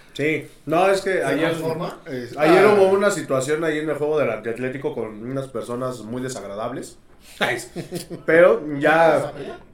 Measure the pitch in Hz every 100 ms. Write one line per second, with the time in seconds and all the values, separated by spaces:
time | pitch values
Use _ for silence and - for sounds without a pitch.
0 | - - 147 156 - - - 160 196 196
1 | 190 185 135 143 165 165 160 160 170 -
2 | - 131 120 127 156 185 202 208 190 196
3 | 202 156 131 135 131 156 165 151 156 143
4 | 147 156 135 110 110 113 127 135 147 123
5 | 110 104 117 135 135 113 113 120 131 123
6 | 107 123 127 107 98 101 120 131 - -
7 | - - - - 160 120 - 175 - 175
8 | - 165 - 165 180 226 151 143 151 160
9 | 165 147 - - 139 - -